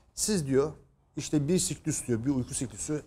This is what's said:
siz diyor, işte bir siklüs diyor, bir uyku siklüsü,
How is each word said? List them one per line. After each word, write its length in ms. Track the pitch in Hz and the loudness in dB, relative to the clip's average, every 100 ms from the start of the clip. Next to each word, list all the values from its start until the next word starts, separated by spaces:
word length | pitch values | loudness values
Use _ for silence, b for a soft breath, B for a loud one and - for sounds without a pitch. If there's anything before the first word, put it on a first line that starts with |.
| _ | _
siz 320 | - - 202 139 | -4 0 2 4
diyor, 260 | 135 151 - - _ _ - | 4 2 -2 -20 _ _ -10
işte 320 | - 156 143 | -2 0 2
bir 100 | 180 | 2
siklüs 480 | - 151 156 135 - | 0 -4 -4 -4 -2
diyor, 180 | 113 | 0
bir 60 | 127 | 2
uyku 240 | 135 127 | 0 -2
siklüsü, 480 | 139 120 101 - 151 | -4 -6 -6 -6 -6